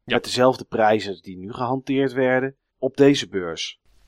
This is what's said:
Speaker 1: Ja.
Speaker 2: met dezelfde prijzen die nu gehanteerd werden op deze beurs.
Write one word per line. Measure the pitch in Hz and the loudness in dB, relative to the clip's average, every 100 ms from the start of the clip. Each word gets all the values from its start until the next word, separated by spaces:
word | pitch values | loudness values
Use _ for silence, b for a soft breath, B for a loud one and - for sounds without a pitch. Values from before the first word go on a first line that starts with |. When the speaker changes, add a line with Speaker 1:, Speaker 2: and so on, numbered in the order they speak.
Speaker 1:
Ja. | - | -4
Speaker 2:
met | 110 | -4
dezelfde | - 123 127 120 | -2 2 2 2
prijzen | - 110 107 110 101 87 | -4 0 2 2 -2 -10
die | 92 90 | -14 -14
nu | 95 | -14
gehanteerd | 120 120 131 131 135 135 | -8 -6 -6 -2 -2 0
werden | 123 127 131 135 - _ _ | 0 0 0 -2 -8 _ _
op | 131 - | -6 4
deze | 139 139 92 | 6 6 0
beurs. | 98 87 78 - - _ _ | -6 -6 -8 -10 -12 _ _